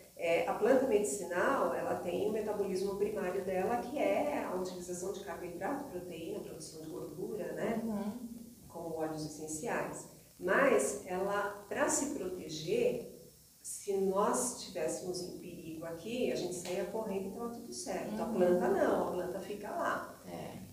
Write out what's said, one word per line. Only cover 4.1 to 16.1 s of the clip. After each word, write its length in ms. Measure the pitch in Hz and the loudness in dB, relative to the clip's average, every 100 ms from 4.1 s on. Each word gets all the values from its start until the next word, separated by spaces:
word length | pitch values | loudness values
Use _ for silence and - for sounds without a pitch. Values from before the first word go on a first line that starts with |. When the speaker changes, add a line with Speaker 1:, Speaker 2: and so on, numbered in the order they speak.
| 208 - 190 | 2 2 0
Speaker 1:
a 100 | - 185 | -2 -2
utilização 560 | 185 180 175 180 185 | -4 -6 -8 -6 -4
de 80 | 202 | -6
carboidrato, 640 | 180 165 175 170 190 - | -8 -8 -8 -6 -4 -4
proteína, 560 | - 180 180 160 160 208 | -4 -8 -8 -8 -6 -6
produção 420 | - 156 - 160 | -8 -10 -12 -12
de 80 | 156 | -10
gordura, 640 | 151 - 151 214 - - | -8 -8 -6 -4 -4 -4
né? 280 | 156 208 226 | -2 -2 0
Speaker 2:
Uhum. 280 | 226 208 214 - - - - - - | -2 -2 -2 -6 -8 -12 -14 -18 -14
Speaker 1:
Como 280 | 165 165 160 | -10 -6 -2
óleos 280 | 156 156 | -2 -2
essenciais. 840 | 156 - 156 - 233 170 143 - - - - - | -6 -8 -8 -6 -2 -2 -2 -6 -12 -18 -20 -4
Mas 680 | 180 226 269 208 - - - | 2 6 8 6 4 0 -2
ela, 580 | 185 196 202 254 - - | 0 2 2 0 -4 -4
pra 200 | 226 302 | 0 2
se 180 | - 277 - | 2 0 -2
proteger, 960 | 180 185 156 156 160 233 247 - - - - - - - | -4 -6 -6 -6 0 4 4 2 -4 -12 -18 -20 -20 -16
se 300 | - - 202 196 | -12 -8 -2 2
nós 680 | 190 190 220 247 247 - | 4 4 4 4 0 -4
tivéssemos 580 | - 175 160 - 185 180 | -6 -2 -2 -2 -4 -4
em 160 | 180 - | -6 -8
perigo 460 | 180 170 160 160 165 | -10 -10 -10 -8 -8
aqui, 460 | 165 220 | -8 -4